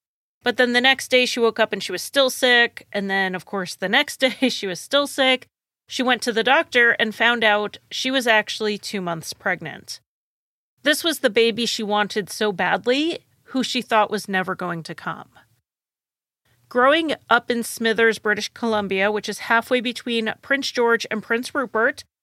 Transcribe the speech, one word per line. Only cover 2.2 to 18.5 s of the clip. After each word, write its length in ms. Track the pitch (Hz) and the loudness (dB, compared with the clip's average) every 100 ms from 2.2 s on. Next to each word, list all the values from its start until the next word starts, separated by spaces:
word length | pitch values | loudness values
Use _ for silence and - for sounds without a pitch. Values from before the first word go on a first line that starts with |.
| 262 | 0
sick. 560 | - 254 240 233 - - | 2 2 4 2 -2 -8
And 180 | 202 196 | -6 -2
then, 240 | 196 190 | 0 0
of 120 | 185 - | -4 -6
course, 280 | 202 180 | -8 -6
the 160 | - 185 | -6 0
next 280 | 247 285 - | 0 0 0
<laughs> 20 | |
day 300 | 262 - 254 | -2 2 -2
she 180 | - 202 | -2 -8
was 120 | 170 | -8
still 280 | - 285 285 | -2 0 0
sick. 400 | - 262 254 - _ _ _ - | 0 2 2 -4 _ _ _ -12
She 140 | - | -2
went 180 | 254 240 | 0 0
to 100 | - | 0
the 120 | 214 | 0
doctor 480 | 233 285 - 247 233 | 4 2 4 4 4
and 240 | - 220 202 | 4 0 2
found 280 | 226 240 | 2 4
out 360 | 220 208 208 - - | 4 4 0 -8 -14
she 220 | - 262 | -6 -2
was 160 | 269 233 | 0 2
actually 500 | 214 208 - 214 208 | 2 2 -4 -4 -4
two 240 | - 202 | -6 -6
months 320 | 180 165 - | -4 -6 -10
pregnant. 680 | - 202 175 156 - - - _ _ _ _ _ _ _ _ | -8 -6 -6 -8 -14 -16 -18 _ _ _ _ _ _ _ _
This 200 | 277 302 | -2 0
was 160 | 339 302 | -2 0
the 120 | 254 | 0
baby 340 | 208 233 220 226 | 4 2 2 -4
she 160 | - | -4
wanted 480 | 208 208 208 220 180 | -2 0 0 -2 -6
so 220 | - 214 | -4 -4
badly, 720 | 196 175 185 240 269 320 330 _ _ _ | 0 0 0 0 0 0 -4 _ _ _
who 180 | 262 | -4
she 180 | 233 254 | -2 -4
thought 300 | - 226 208 | 0 2 2
was 180 | 208 - | -2 -4
never 240 | 190 180 | -2 -2
going 300 | 180 180 170 | -4 -6 -6
to 100 | 156 | -10
come. 360 | 160 - 160 - _ _ _ _ _ _ _ _ _ _ _ _ _ _ | -12 -10 -10 -14 _ _ _ _ _ _ _ _ _ _ _ _ _ _
Growing 460 | 247 262 320 320 - - | 2 4 4 2 -4 2
up 220 | 233 - | 0 2
in 140 | 233 | -4
Smithers, 560 | 220 - 226 220 226 208 | -4 -4 -2 2 2 2
British 300 | 214 208 | -2 -4
Columbia, 600 | - | -4